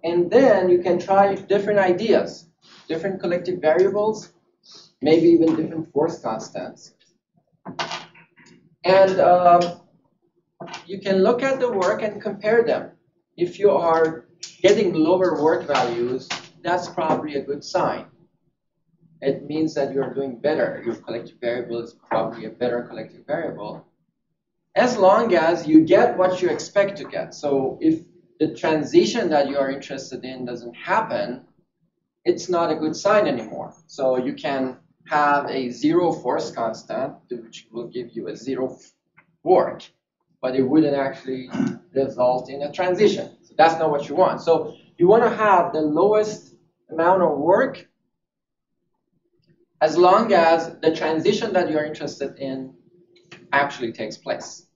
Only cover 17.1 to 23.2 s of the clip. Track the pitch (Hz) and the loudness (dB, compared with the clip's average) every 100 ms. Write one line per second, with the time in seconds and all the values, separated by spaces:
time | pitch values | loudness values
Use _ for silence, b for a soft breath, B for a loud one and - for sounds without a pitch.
17.1 | 147 151 143 139 143 - 180 151 - - | -2 -4 -8 -6 -10 -6 -4 -2 -6 -12
18.1 | _ _ _ _ _ _ _ _ _ _ | _ _ _ _ _ _ _ _ _ _
19.1 | _ 139 131 143 156 156 147 139 135 127 | _ -4 -4 -6 -4 -4 -2 -4 -4 -4
20.1 | 135 139 117 143 156 139 - 117 113 - | -6 -8 -4 -2 -2 -2 -4 -8 -8 -10
21.1 | 117 - _ 120 123 117 117 117 _ _ | -12 -12 _ -6 -6 -6 -8 -10 _ _
22.1 | - 110 113 110 - 120 120 120 110 110 | -4 -4 -8 -14 -6 -4 -4 -8 -14 -16
23.1 | - | -18